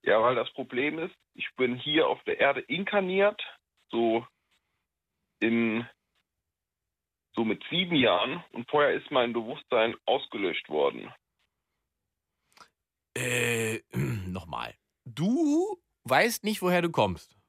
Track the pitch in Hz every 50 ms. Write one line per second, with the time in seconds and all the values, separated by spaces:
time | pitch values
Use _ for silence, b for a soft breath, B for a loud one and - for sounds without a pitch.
0 | - - 98 110 110 123 131 120 107 - _ - 131 117 127 123 139 151 151 160
1 | 160 - - _ _ _ _ - - - _ - 127 120 123 127 - 151 151 160
2 | 151 - - - - - - - 120 139 - 127 - - 143 170 202 - 214 202
3 | 190 180 185 190 196 208 208 - - - - _ _ _ _ _ _ _ - 117
4 | 117 117 110 139 120 - _ _ _ _ _ _ _ _ _ _ _ _ _ _
5 | _ _ _ _ _ _ _ _ 107 113 117 117 117 113 110 113 120 - - _
6 | _ _ _ _ _ _ _ _ _ _ _ _ _ _ _ _ _ _ _ _
7 | _ _ _ _ _ _ _ 113 117 110 101 - - - 147 180 185 175 175 143
8 | 123 107 92 92 107 127 147 170 - _ - - 120 - - 147 147 131 82 76
9 | - - - 127 120 120 113 117 113 113 147 156 - _ 123 117 113 117 113 -
10 | _ - 117 131 - - - 110 98 87 80 - - - 76 76 71 69 65 60
11 | 50 - - _ _ _ _ _ _ _ _ _ _ _ _ _ _ _ _ _
12 | _ _ _ _ _ _ _ _ _ _ B B B B B _ _ _ _ _
13 | _ _ _ 123 127 123 123 123 120 120 117 113 113 110 110 113 _ _ - 127
14 | 139 131 120 107 92 92 90 87 - - - 58 60 58 - _ _ _ _ _
15 | _ 127 113 - 160 202 247 339 330 285 285 330 359 440 392 _ _ _ _ _
16 | _ - 127 147 196 240 226 - - 208 214 - 185 180 180 175 170 170 151 -
17 | 113 98 87 80 - _ _ _ _